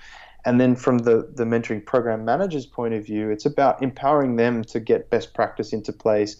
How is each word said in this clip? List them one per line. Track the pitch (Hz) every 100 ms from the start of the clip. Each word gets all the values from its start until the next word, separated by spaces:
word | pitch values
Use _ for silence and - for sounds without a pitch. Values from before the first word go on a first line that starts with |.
| - - - - -
And | 123
then | 127 123
from | 139 123
the, | 117 113 -
the | - 113
mentoring | 117 117 110
program | - 127 117 110 110
manager's | 139 196 151 123
point | - 117
of | 110 104
view, | 107 107
it's | 107 156
about | 143 135 -
empowering | 135 - 139 147 135 117
them | 117 120 113
to | 117
get | 110 113 -
best | 113 -
practice | - 107 - 107
into | 110 -
place | - 113 107 104